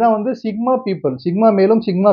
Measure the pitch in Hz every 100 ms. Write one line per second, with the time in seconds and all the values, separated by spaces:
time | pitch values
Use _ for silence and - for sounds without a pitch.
0 | 233 214 214 247 220 208 240 262 202 175
1 | 147 131 175 180 220 202 190 226 226 180
2 | 202